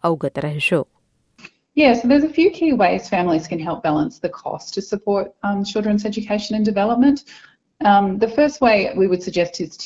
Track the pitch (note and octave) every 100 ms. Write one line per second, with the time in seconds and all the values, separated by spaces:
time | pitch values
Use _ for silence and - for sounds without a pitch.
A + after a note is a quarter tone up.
0 | E3+ D#3+ C#3 - D3+ D3 - E3 - _
1 | _ _ _ _ - _ _ D4 C#4+ A#3+
2 | A#3+ C#4+ D#4 D#4+ F#4 - E4 A#3 F3+ F#3+
3 | - F#3 F3+ D#3+ - E3+ D#3+ D#3+ D#3+ D3+
4 | C#3 - E3+ - - - - - G3 G3+
5 | - G3+ F#3 - G3+ G3 G3+ A3 G#3 G#3
6 | A3 G#3+ - G#3 - G#3+ G#3+ G3 G#3 B3
7 | C#4 C#4+ - - - _ _ - G#3 G3+
8 | G3 F#3+ A3 C#4 D4 - A#3+ G#3 - -
9 | F#3+ F3+ F3+ F3 F3 - D#3+ -